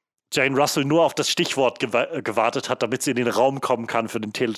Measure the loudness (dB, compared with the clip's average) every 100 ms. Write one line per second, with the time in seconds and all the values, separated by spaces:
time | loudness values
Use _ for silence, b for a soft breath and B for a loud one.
0 | _ _ _ 0 2 2 0 0 2 4
1 | 4 2 -2 0 -2 2 0 0 -2 0
2 | 0 -4 -4 0 2 0 -2 -2 -2 -2
3 | -2 0 0 2 2 2 -2 -2 0 -2
4 | -2 -4 -6 -2 -4